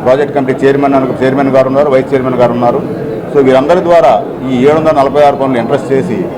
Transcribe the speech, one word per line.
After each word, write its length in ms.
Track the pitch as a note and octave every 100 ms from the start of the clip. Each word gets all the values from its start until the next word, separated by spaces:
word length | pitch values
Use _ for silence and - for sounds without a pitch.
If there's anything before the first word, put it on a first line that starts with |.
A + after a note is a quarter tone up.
ప్రాజెక్ట్ 300 | A#2+ C3+ C#3
కమిటీ 320 | C#3+ C3 C3+ C3+
చైర్మన్ 280 | C#3 C#3
అను-, 280 | C#3 B2+ -
చైర్మన్ 260 | C3 C3 C3+
గారు 180 | C3 C3
ఉన్నారు, 240 | C3+ D3
వైస్ 240 | C3 C3
చైర్మన్ 200 | C3+ B2+
గారు 180 | B2 A#2+
ఉన్నారు. 540 | A#2+ A#2+ C3+ - - - - -
So, 80 | C#3+
వీరందరి 380 | C3 C3 D3 F3+
ద్వారా 440 | E3+ E3+ D#3 A2+ - - C3
ఈ 140 | B2+
ఏడు 80 | C3+
వందల 180 | D#3 D#3
నలభై 320 | D3 C3+ D3
ఆరు 140 | D3 C3+
పనులు 220 | C3+ B2
ఇంట్రెస్ట్ 340 | A2 - -
చేసి 320 | C3+ F3+ C#3+ F2